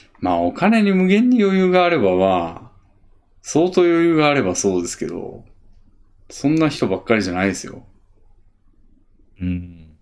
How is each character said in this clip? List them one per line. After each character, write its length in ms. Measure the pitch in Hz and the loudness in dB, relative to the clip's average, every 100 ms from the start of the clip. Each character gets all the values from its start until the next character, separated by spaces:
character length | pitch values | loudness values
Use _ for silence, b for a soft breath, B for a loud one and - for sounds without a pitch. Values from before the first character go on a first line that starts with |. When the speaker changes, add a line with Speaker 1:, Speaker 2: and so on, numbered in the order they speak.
| B _ | B _
Speaker 1:
ま 120 | 90 | -4
あ、 60 | 85 | -2
お 140 | 87 | -2
金 300 | - 190 226 | 0 2 2
に 100 | 202 | 2
無 160 | 185 185 | 2 2
限 220 | 202 247 | 2 2
に 120 | 247 | 2
余 160 | 196 190 | 2 2
裕 140 | 185 | 2
が 140 | 180 175 | 2 2
あ 40 | |
れ 80 | 165 | 2
ば、 180 | 98 92 | 2 2
ま 460 | 95 92 85 - - | 2 2 -2 -10 -20
あ、 60 | - _ _ _ _ _ _ | -20 _ _ _ _ _ _
相 280 | - 147 180 | -4 0 0
当 120 | 185 | 2
余 220 | 175 170 170 | 2 4 2
裕 80 | 160 | 2
が 120 | 147 | 2
あ 60 | |
れ 80 | 143 | 2
ば 140 | 95 90 | -2 -2
そ 240 | 101 90 | -2 -2
う 20 | |
で 60 | 87 | -4
す 80 | - | -8
け 100 | 80 | -10
ど、 380 | 87 - - - - - - _ - _ _ - | -10 -12 -16 -20 -20 -20 -20 _ -20 _ _ -20
そ 200 | - 139 | -4 0
ん 60 | 160 | 2
な 120 | 151 | 0
人 200 | - 110 | -2 -4
ば 100 | 92 | -2
っ 60 | - | -2
か 100 | 110 | -2
り 80 | |
じ 60 | 92 | -2
ゃ 40 | |
な 120 | 90 98 | -2 -2
い 20 | |
で 60 | |
す 120 | 92 - | -2 -10
よ。 200 | - - _ _ _ _ _ _ _ _ _ _ _ _ _ _ - | -18 -20 _ _ _ _ _ _ _ _ _ _ _ _ _ _ -10
Speaker 2:
う 60 | 90 | -6
ん。 460 | 90 87 85 80 78 | -6 -10 -18 -20 _